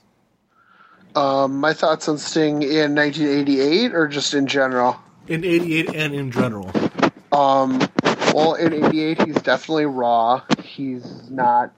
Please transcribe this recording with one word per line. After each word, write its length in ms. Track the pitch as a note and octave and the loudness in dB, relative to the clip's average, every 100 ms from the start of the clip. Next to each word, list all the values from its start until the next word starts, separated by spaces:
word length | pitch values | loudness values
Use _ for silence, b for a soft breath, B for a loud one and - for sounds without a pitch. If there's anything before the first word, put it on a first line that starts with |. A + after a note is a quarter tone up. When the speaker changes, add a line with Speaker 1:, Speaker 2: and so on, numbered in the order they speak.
| _ _ _ _ _ b b b b b b | _ _ _ _ _ b b b b b b
Speaker 1:
Um, 460 | - C#3 C3+ C3+ C#3 | -2 0 2 0 0
my 120 | D3+ | -2
thoughts 360 | D#3 F3 D#3 - | 0 0 0 -2
on 80 | D3+ | -4
Sting 440 | - E3 D#3 D3 | -2 0 0 0
in 300 | C#3+ D#3 D3+ | 0 0 2
nineteen 360 | D3 D3 C#3+ D3 | 2 0 0 0
eighty-eight 680 | C#3+ C#3+ C#3 C#3 F3 B3 | 0 2 2 2 2 0
or 120 | E3+ D#3 | 0 0
just 280 | C#3+ C3 | -2 -2
in 120 | C#3+ C3+ | 0 0
general? 540 | C#3 C3 B2+ B2 B2 - _ - | 0 0 2 0 0 -10 _ -6
Speaker 2:
In 160 | E3 | -4
eighty-eight 500 | F3+ E3+ F3 D#3+ D#3+ | 0 0 2 -2 -2
and 200 | D#3 D#3 | -4 -4
in 160 | C#3+ C#3 | -4 -4
general. 400 | A#2+ B2 G#2+ F#2+ F#2+ - - - - _ | -2 -2 -2 -6 -4 -4 -2 -4 -4 _
Speaker 1:
Um, 480 | C#3+ C#3 C3+ C3+ C3 B2+ - C#3 - - D3 | 2 4 4 2 0 -2 0 -2 0 0 2
well, 160 | D#3+ | 2
in 220 | D3+ E3 | 2 -2
eighty-eight, 480 | D#3 D3+ D#3 D#3 E3 | 0 0 0 -2 -2
he's 180 | D#3+ C#3+ | -2 0
definitely 460 | - C3 - D#3 D3+ | 0 -2 0 -2 0
raw. 560 | C3 A#2+ A#2 A2+ B2+ - E3 | 0 2 2 4 0 -2 -16
He's 680 | - - C3+ B2+ A#2+ B2+ A#2+ | -16 -10 -8 -8 -12 -18 -14
not, 420 | C3 B2 B2 B2 | -2 0 0 -2